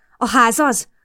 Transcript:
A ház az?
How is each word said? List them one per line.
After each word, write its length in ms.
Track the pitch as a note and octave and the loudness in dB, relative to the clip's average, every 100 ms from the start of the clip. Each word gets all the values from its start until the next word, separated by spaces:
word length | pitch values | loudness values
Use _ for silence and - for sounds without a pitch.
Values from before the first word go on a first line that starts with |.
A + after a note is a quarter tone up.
| _ _ | _ _
A 120 | A#3+ | -2
ház 300 | B3+ A#3 A3+ | 2 2 2
az? 300 | D4 A#3+ - _ | -2 -2 -8 _